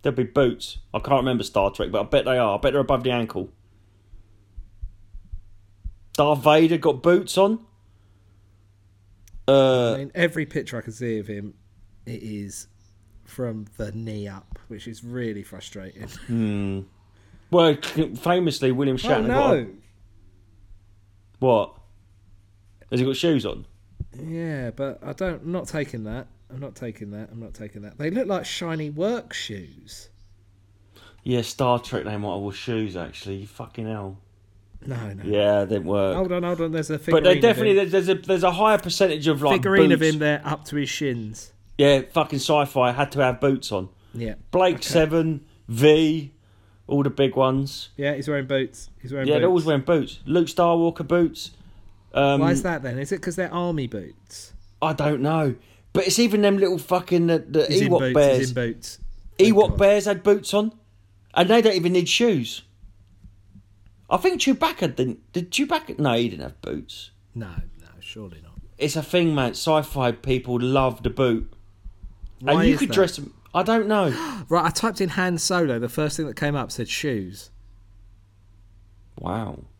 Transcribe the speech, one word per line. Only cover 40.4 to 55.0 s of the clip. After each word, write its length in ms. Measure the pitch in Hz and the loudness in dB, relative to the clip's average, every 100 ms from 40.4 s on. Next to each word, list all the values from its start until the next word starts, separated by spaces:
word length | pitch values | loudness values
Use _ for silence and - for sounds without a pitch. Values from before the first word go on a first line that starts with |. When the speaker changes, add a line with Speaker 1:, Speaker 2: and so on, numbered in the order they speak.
| 143 | -4
Speaker 2:
up 180 | 151 - | -8 -6
to 120 | 147 | -6
his 100 | 139 | -4
shins. 600 | - 147 120 107 110 - - - - | -4 -4 -4 -8 -14 -18 -20 -18 4
Speaker 1:
Yeah, 240 | 143 135 131 | 6 6 2
fucking 260 | 170 151 139 | -2 -2 -4
sci-fi 520 | - 151 139 135 123 | 0 2 2 2 2
had 180 | 123 139 | 2 -4
to 60 | 139 | 0
have 220 | 131 120 | 0 2
boots 300 | 139 135 - | 0 0 -2
on. 160 | 101 92 _ - | -6 -6 _ -18
Speaker 2:
Yeah. 220 | 120 117 104 - | -10 -10 -10 -4
Speaker 1:
Blake 240 | 175 185 135 | 2 2 0
Speaker 2:
Okay. 80 | - | 0
Speaker 1:
Seven, 580 | 170 156 160 160 147 - _ - | 2 4 2 0 -2 -8 _ -10
V, 640 | 113 147 151 160 160 139 _ _ _ _ _ - | 4 6 8 4 0 -6 _ _ _ _ _ -4
all 160 | 143 | 0
the 60 | 139 | 0
big 260 | - 135 131 | 2 0 4
ones. 540 | 131 131 139 - - - | 2 2 -2 -8 -16 -6
Speaker 2:
Yeah, 180 | 139 143 | -4 -4
he's 140 | 143 | -4
wearing 180 | 143 131 | -4 -2
boots. 420 | 135 127 - - - | -2 -2 -8 -20 -16
He's 100 | 123 | -10
wearing 160 | 139 135 | -4 2
Speaker 1:
Yeah, 60 | 151 | 4
Speaker 2:
boots. 60 | |
Speaker 1:
they're 80 | 170 | 4
always 160 | 180 160 | 4 2
wearing 180 | 143 | 0
boots. 360 | 131 165 131 - - | 2 0 0 -8 0
Luke 220 | 165 160 | 2 2
Skywalker 580 | - 170 170 170 165 143 | 2 2 4 2 -2 -2
boots. 460 | 175 165 - - - - - - - _ | 2 2 -2 -16 -18 -20 -20 -20 -20 _
Um, 260 | - 139 139 | 0 2 4
Speaker 2:
Why 120 | 139 | 2
is 120 | 139 | 2
that 200 | 180 160 | 0 -4
then? 140 | 127 123 | -6 -8
Is 120 | 143 | -6
it 100 | 190 | -6
'cause 140 | 180 170 | -6 -6
they're 180 | 180 | -4
army 340 | 175 175 160 123 | -2 -2 -2 -4
boots? 640 | 104 82 - _ - - - - _ | -8 -12 -18 _ -20 -20 -20 -20 _
Speaker 1:
I 120 | 156 | -4
don't 280 | 151 | 0